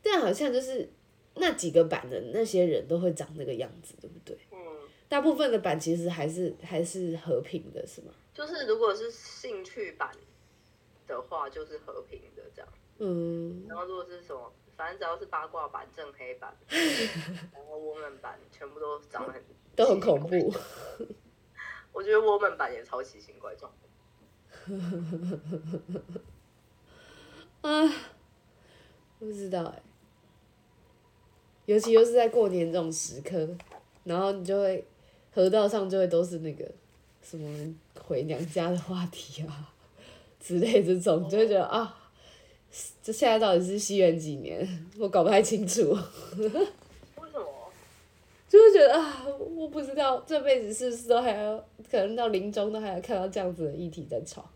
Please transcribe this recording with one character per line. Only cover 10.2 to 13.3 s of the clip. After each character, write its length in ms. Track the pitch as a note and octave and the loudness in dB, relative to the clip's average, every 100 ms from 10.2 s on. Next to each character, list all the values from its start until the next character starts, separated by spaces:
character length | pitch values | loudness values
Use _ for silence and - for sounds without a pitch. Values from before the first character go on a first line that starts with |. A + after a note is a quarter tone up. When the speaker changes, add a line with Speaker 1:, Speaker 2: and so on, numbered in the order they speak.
| - _ _ _ _ _ _ _ - | -20 _ _ _ _ _ _ _ -12
Speaker 2:
的 140 | B2 | -12
话， 260 | - D#3+ C#3+ | -8 -8 -8
就 140 | D#3 D3+ | -10 -14
是 120 | D3+ | -16
和 220 | - - | -14 -16
平 200 | - - - - | -16 -20 -20 -20
的 80 | - - | -20 -20
这 60 | |
样。 60 | - - _ _ | -20 -20 _ _
Speaker 1:
嗯。 680 | G3+ F3 E3+ | -4 -4 -4